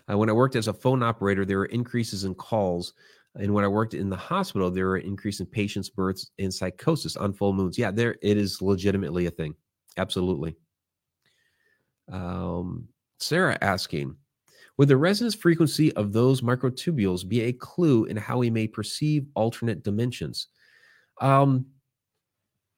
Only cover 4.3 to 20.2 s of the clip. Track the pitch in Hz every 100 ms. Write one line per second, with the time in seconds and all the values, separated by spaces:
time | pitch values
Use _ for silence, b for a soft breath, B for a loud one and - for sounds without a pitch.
4.3 | 185 185 98 90 92 95 95 95 98 104
5.3 | 101 90 107 101 101 92 - 95 95 -
6.3 | - 95 - 92 - - 165 80 - 101
7.3 | 98 101 95 92 85 110 104 117 - 104
8.3 | 104 98 - 95 95 101 98 87 87 87
9.3 | - 78 73 _ _ _ - 95 95 92
10.3 | 78 80 80 _ _ _ _ _ _ _
11.3 | _ _ _ _ _ _ _ - 95 87
12.3 | 90 90 87 90 85 - _ _ - -
13.3 | 170 170 - 101 92 - 78 69 - _
14.3 | _ _ b b - 143 131 170 208 240
15.3 | - 170 165 151 - 156 - 104 110 127
16.3 | 131 120 127 131 127 175 147 95 90 92
17.3 | 117 117 123 - - 165 117 - 107 104
18.3 | 123 120 113 110 - 104 - 151 151 139
19.3 | - 113 - 117 92 - 101 120 -